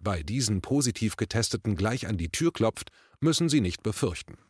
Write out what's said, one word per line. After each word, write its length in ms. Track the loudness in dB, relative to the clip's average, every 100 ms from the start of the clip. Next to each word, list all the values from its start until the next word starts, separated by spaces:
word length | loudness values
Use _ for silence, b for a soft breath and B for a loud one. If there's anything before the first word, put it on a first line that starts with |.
bei 220 | -2 -2
diesen 360 | -2 -2 0 0
positiv 560 | 0 2 2 0 -2 -2
Getesteten 600 | -2 0 0 -2 -2 0
gleich 300 | 0 -2 -4
an 100 | -4
die 140 | -2
Tür 200 | 0 0
klopft, 380 | 2 2 0 -8 b b b
müssen 260 | 2 4 4
Sie 140 | 4
nicht 200 | 2 -2
befürchten. 560 | -4 -2 -2 -2 -10 -18 _